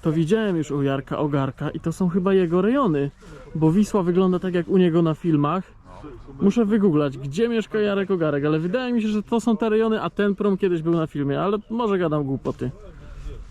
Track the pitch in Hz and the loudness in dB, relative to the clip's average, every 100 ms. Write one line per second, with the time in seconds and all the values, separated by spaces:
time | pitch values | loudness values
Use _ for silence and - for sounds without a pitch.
0 | 170 156 156 220 214 170 147 143 139 139 | 0 0 2 0 0 -2 -2 -2 -2 -2
1 | 139 151 147 143 135 - 151 160 170 160 | -4 -4 -2 0 -2 -4 -8 -6 -6 -2
2 | 185 185 185 196 175 175 202 269 240 147 | 0 0 2 2 4 2 2 2 2 0
3 | 143 - - - - 160 156 180 202 208 | -2 -6 -20 -20 -12 0 2 4 2 2
4 | 175 175 185 180 190 175 170 185 180 165 | 2 2 2 2 0 -2 2 4 4 4
5 | 165 151 175 151 143 180 - - - - | 2 0 0 2 2 -2 -6 -20 -20 -18
6 | - - - 139 196 226 208 214 196 151 | -18 -18 -18 0 2 2 2 4 4 4
7 | 147 135 139 151 233 226 202 220 208 196 | 0 -2 -6 -2 0 0 -2 -2 0 0
8 | 190 190 156 143 147 156 175 247 247 240 | -2 0 0 0 0 0 0 -2 -2 0
9 | 214 214 196 233 226 220 226 214 226 220 | 0 -2 0 0 0 0 2 2 2 0
10 | 165 - 202 190 202 190 196 175 160 170 | -4 0 0 0 0 0 0 0 0 0
11 | 160 147 139 139 175 214 - 226 233 196 | 0 -2 -2 0 -2 -4 -4 -4 -2 0
12 | 170 151 139 135 - - 127 - - - | 0 0 -2 -4 -4 -6 -8 -8 -20 -18
13 | - - - - - | -18 -12 -12 -12 -16